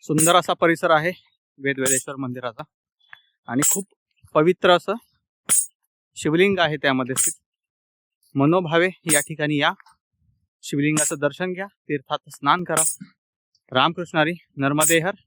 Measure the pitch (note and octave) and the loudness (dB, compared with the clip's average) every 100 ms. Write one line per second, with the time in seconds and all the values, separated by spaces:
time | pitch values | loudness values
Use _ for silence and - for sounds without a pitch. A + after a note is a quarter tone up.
0 | - D#3 D#3+ F3 - F3+ E3+ E3 F3 D#3 | -2 2 4 4 2 0 0 0 2 2
1 | D#3+ - _ _ _ _ C#3 C3+ C3 C3+ | 2 -8 _ _ _ _ -6 -2 -2 -2
2 | - C3+ C3+ B2 B2 A#2 D#3 _ _ _ | -4 -8 -8 -8 -10 -10 -16 _ _ _
3 | _ - _ _ - A#2+ - - F#3+ _ | _ -20 _ _ -6 -2 0 -2 -6 _
4 | _ _ _ D#3 D#3 F#3 G3 F3 - A3 | _ _ _ 2 2 2 4 2 2 -8
5 | _ _ _ _ _ - - _ _ _ | _ _ _ _ _ -2 -2 _ _ _
6 | _ - - D#3+ G3 F#3+ E3 D3 D3 C3 | _ -6 -2 2 2 2 0 0 0 0
7 | B2+ C3 - - _ _ _ _ _ _ | -2 -2 -4 -4 _ _ _ _ _ _
8 | _ _ _ C3+ C#3+ F3 E3+ E3+ F3+ F3+ | _ _ _ 0 2 2 2 0 0 -2
9 | E3+ D3 - D3+ D3+ D3 D3+ G3 - _ | -2 -2 -2 -6 -4 0 0 -2 -14 _
10 | _ _ _ _ _ _ - C#3+ C#3+ D3+ | _ _ _ _ _ _ -8 -2 0 0
11 | - D#3+ D3 C#3+ F#3 F3+ G3+ _ _ D3 | -2 -2 -4 -4 -8 -8 -12 _ _ -8
12 | _ D3+ - - C#3+ E3+ F3 D#3+ - - | _ -10 -10 -8 0 0 0 -2 -2 -4
13 | - _ _ _ _ _ _ B2 D3 E3+ | -14 _ _ _ _ _ _ 0 0 0
14 | F3 E3 D3+ F3 _ - C#3 D3 D#3 E3 | -6 0 0 -2 _ -4 -2 0 2 2
15 | E3 G3 | 0 -6